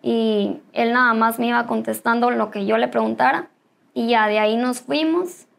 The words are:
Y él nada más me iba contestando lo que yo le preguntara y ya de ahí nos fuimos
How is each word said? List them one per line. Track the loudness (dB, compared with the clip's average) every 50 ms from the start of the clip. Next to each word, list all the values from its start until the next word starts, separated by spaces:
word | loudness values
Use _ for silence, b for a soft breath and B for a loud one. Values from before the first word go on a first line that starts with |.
| -2
Y | -2 -2 0 0 0 0 0 0 -2 -4 -8 -12 _ _
él | -2 -2 0 2
nada | 2 2 2 2
más | 2 2 0 0 0
me | -2 0
iba | 0 0 0
contestando | -2 -4 -4 -2 -4 -6 -4 -2 -2 0 2 2 0
lo | 2 0 -2 -4
que | -4 -4 -2
yo | 0 2
le | 0 0 0
preguntara | 0 -2 0 0 0 0 2 2 2 0 -4 -10 _ _ _ _ _ _ _ _ _
y | -4 0 2
ya | 2 2 2 2
de | 2 2
ahí | 2 2 2
nos | 0 0 -2 -4 -6 -6
fuimos | -4 -2 -2 0 0 0 0 -2 -4 -8 -14 -20 _ _